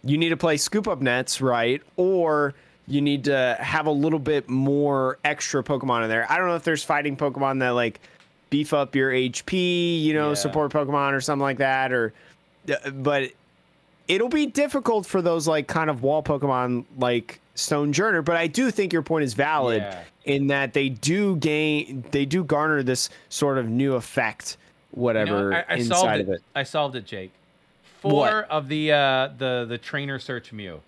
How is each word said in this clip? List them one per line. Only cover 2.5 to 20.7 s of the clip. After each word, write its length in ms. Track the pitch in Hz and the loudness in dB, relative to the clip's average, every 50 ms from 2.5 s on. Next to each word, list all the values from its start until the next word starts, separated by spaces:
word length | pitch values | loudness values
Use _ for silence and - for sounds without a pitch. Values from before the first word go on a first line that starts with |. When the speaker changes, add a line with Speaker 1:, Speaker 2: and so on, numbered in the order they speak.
| 139 - - - _ _ _ | -4 -10 -20 -20 _ _ _
Speaker 1:
you 140 | - 135 143 | -4 -2 0
need 220 | 143 143 143 139 117 | 2 2 0 0 0
to 320 | 143 139 135 127 123 117 - | 0 2 4 4 2 0 -2
have 280 | 120 - 156 156 151 | -2 -2 -2 0 0
a 40 | 156 | 2
little 280 | 151 139 147 160 160 156 | 2 2 2 2 0 0
bit 280 | 135 156 151 139 - | 0 0 0 0 -2
more 720 | - 127 131 135 139 143 143 147 143 139 135 131 131 131 - - | -2 -2 0 2 2 2 2 2 2 2 2 0 -2 -2 -2 -2
extra 380 | 147 151 147 - - - 139 123 | -2 -2 -2 -6 -4 -2 -4 -2
Pokemon 400 | - 143 127 123 131 120 117 113 | -2 -4 -2 0 0 0 0 0
in 60 | 110 | 0
there. 160 | 110 113 117 - | 0 -2 0 0
I 60 | 151 | 0
don't 100 | 175 185 | 0 2
know 80 | 180 170 | 0 -2
if 80 | 165 - | -2 0
there's 200 | 170 160 143 - | -2 -2 -2 -2
fighting 340 | - 156 147 147 147 139 | -2 -2 -2 -2 -4 -4
Pokemon 420 | 131 151 139 127 139 139 135 135 131 | -2 -4 -4 -2 -2 -2 -2 0 0
that, 120 | 131 123 | 0 0
like, 280 | 120 123 120 113 - - - - - _ - _ _ _ _ _ | 2 0 0 -2 -4 -8 -20 -20 -20 _ -20 _ _ _ _ _
beef 240 | 139 147 151 - 160 | -2 -2 0 0 0
up 220 | 147 139 - - | 0 0 0 0
your 160 | 139 131 135 | 0 0 2
H 340 | 127 127 127 123 117 - - | 2 0 0 0 -4 -8 -6
P, 520 | - 185 185 180 180 175 175 175 170 170 | -4 -2 0 0 2 2 0 0 0 0
you 160 | 165 156 151 151 | 0 0 0 2
know, 160 | 151 151 147 | 2 0 0
Speaker 2:
Yeah. 60 | 147 | 0
Speaker 1:
support 360 | 143 - 147 143 156 151 139 | -2 -2 -2 0 -2 -2 0
Pokemon 400 | 147 151 143 135 147 143 139 139 139 | 0 -2 -2 0 0 0 0 0 0
or 60 | 135 | -2
something 220 | 127 - 147 139 139 | -2 -2 0 0 0
like 140 | 139 131 | -2 0
that, 340 | 113 139 135 131 131 131 131 | 0 0 2 2 0 0 0
or, 220 | 127 123 113 110 - - - - - _ _ _ _ _ _ 139 | 0 0 0 -2 -4 -12 -20 -20 -20 _ _ _ _ _ _ -4
uh, 180 | 139 - - 143 | -4 -4 -4 -8
but 400 | 135 135 127 147 143 139 131 123 - _ _ _ _ _ _ _ _ _ _ _ _ _ _ | -8 -2 -2 0 0 0 -2 -4 -8 _ _ _ _ _ _ _ _ _ _ _ _ _ _
it'll 220 | - 180 196 233 254 | 0 0 2 2 2
be 160 | 277 302 294 | 2 0 0
difficult 600 | 254 - 269 285 277 - 277 226 240 226 214 180 | 0 0 0 0 0 0 -2 0 0 0 0 -2
for 160 | - - 190 | 0 -2 0
those, 280 | 170 175 165 165 143 165 | 2 2 0 2 0 0
like, 180 | 156 151 143 | 0 0 -2
kind 220 | - - 165 160 156 | -2 -2 0 0 0
of 120 | 147 120 | -2 0
wall 220 | 123 135 151 156 143 | 0 2 2 2 0
Pokemon 640 | - 147 135 147 139 131 127 123 123 123 120 117 _ - | 0 -2 0 0 0 2 2 0 0 -2 -4 -4 _ -4
like 440 | 131 127 123 120 120 113 - - - _ _ _ | -2 0 2 2 0 -2 -6 -20 -20 _ _ _
Stonjourner, 680 | - - - 156 147 147 147 139 151 202 220 196 165 143 | -8 -2 0 0 0 0 0 0 0 2 2 2 0 2
but 140 | 160 170 | 2 0
I 100 | 165 165 | 2 0
do 240 | 160 - 233 262 254 | 0 0 0 0 0
think 220 | 208 - 202 175 170 | 2 0 0 0 0
your 80 | 165 | -2
point 240 | 147 - 160 160 147 | 0 0 0 0 0
is 80 | 131 104 | 0 0
valid 480 | 113 139 151 160 147 131 123 113 104 | 0 0 2 2 2 2 2 2 0
Speaker 2:
Yeah. 180 | 98 101 95 90 82 - _ _ _ | -2 -4 -10 -12 -16 -18 _ _ _
Speaker 1:
in 240 | - 139 139 139 | -2 0 2 2
that 240 | 139 143 139 139 123 | 2 2 2 0 0